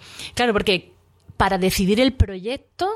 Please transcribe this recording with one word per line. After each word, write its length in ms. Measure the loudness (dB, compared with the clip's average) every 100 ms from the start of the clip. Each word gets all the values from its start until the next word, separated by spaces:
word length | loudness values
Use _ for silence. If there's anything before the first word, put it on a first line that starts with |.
| -18 -18 -8
claro, 180 | -2 0
porque 420 | 0 0 -2 -4 _ _ _ -8 0
para 220 | 0 2
decidir 400 | 0 0 0 2
el 140 | 2
proyecto 760 | 2 -2 -4 -10 -10 _ -6 -4